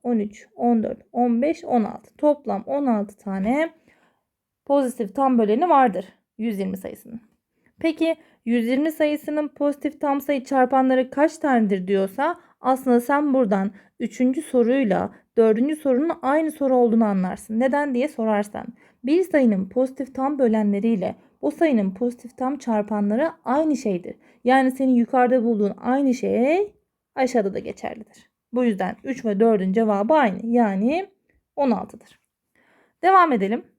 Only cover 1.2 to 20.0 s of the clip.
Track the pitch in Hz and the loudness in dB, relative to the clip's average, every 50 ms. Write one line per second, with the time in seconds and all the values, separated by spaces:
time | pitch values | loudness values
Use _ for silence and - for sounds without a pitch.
1.2 | 247 247 233 233 254 302 330 - - - 247 240 214 - - - - _ _ - | 0 0 0 0 0 -2 -2 -4 -4 -2 0 0 0 -2 -6 -12 -18 _ _ 0
2.2 | - 302 294 285 - 220 196 196 226 - 269 285 285 262 226 208 202 202 - - | 0 0 0 0 -2 -6 -6 -6 -6 -4 -4 -2 0 0 0 0 -2 -6 -10 -14
3.2 | _ 202 190 190 190 214 254 294 320 330 320 _ _ _ _ _ _ _ _ _ | _ -8 -6 -4 -2 -2 0 0 -2 -4 -6 _ _ _ _ _ _ _ _ _
4.2 | _ _ _ _ _ _ _ _ _ - 277 285 269 247 240 - 233 196 - - | _ _ _ _ _ _ _ _ _ 0 0 0 0 0 -4 -6 -8 -6 -4 0
5.2 | 269 269 254 233 226 202 214 240 339 349 320 277 262 240 185 185 - - - _ | 0 2 2 2 2 2 2 0 2 4 4 4 4 4 2 -2 -8 -10 -16 _
6.2 | _ _ _ - 220 233 214 190 196 190 190 190 190 - - - - - 226 233 | _ _ _ -8 -8 -6 -6 -6 -6 -6 -8 -8 -10 -14 -14 -16 -18 -20 -20 -20
7.2 | - _ _ _ _ _ _ _ _ _ _ _ - 330 311 320 320 330 320 320 | -20 _ _ _ _ _ _ _ _ _ _ _ -4 -4 -2 0 -2 -2 -2 -4
8.2 | _ _ _ _ _ 226 233 240 226 233 262 262 302 320 311 - 311 302 302 294 | _ _ _ _ _ -2 -2 0 0 0 0 0 -2 -2 -2 0 0 0 0 -4
9.2 | - - 302 302 302 285 - - 285 285 285 294 - 294 302 - - 285 277 285 | -6 -6 -4 -4 -4 -6 -6 -4 -2 -2 -2 -4 -6 -8 -6 -4 -4 -4 -2 -2
10.2 | 277 - 294 269 254 - 277 262 254 254 269 262 262 262 262 254 254 254 - 277 | -2 -4 -4 -4 -4 -2 0 2 2 2 2 2 2 4 2 2 0 -2 0 0
11.2 | 294 330 320 - - 294 262 233 220 196 202 190 180 185 202 196 196 190 196 - | 0 0 0 -2 -2 0 2 2 2 2 0 -2 -2 -2 -2 0 -2 -2 -4 -4
12.2 | 277 320 349 - - _ _ _ - 254 262 254 262 262 247 240 240 - 285 285 | -4 -4 -4 -6 -12 _ _ _ -2 -2 -2 0 2 2 2 2 2 2 0 0
13.2 | 294 294 262 269 254 196 208 196 190 208 - - - _ _ - 240 220 - - | 2 2 2 2 2 2 2 0 -2 -4 -6 -10 -18 _ _ -8 -8 -8 -2 0
14.2 | 254 254 262 330 311 - - 254 233 220 254 277 269 208 180 175 185 208 - - | 0 0 0 -2 -4 -2 0 2 2 4 2 2 2 2 0 0 -2 -4 -8 -14
15.2 | _ _ _ - 226 220 220 220 247 294 311 302 - 285 254 240 302 339 330 - | _ _ _ 2 4 4 4 2 0 -2 -2 -2 0 0 0 2 0 -2 -4 -4
16.2 | - 254 285 320 320 311 294 - 285 262 262 247 247 233 214 226 233 208 202 190 | -2 0 0 0 0 -2 -2 -2 0 2 4 4 4 4 4 4 2 2 2 0
17.2 | 185 185 - - - - 220 220 254 269 262 285 294 294 254 240 254 302 - - | -2 -2 -4 -8 -10 -6 -2 0 0 0 0 0 -2 -2 -2 -2 -2 -2 -4 -4
18.2 | 226 220 214 202 208 208 - - - - - _ _ _ _ _ - 240 302 359 | -2 0 0 0 -2 -4 -8 -12 -12 -12 -16 _ _ _ _ _ -2 0 0 0
19.2 | 370 359 - 294 262 233 208 185 190 190 - 247 262 262 262 - | 2 2 2 2 4 4 2 0 -2 -2 -2 -2 -2 -2 -2 -8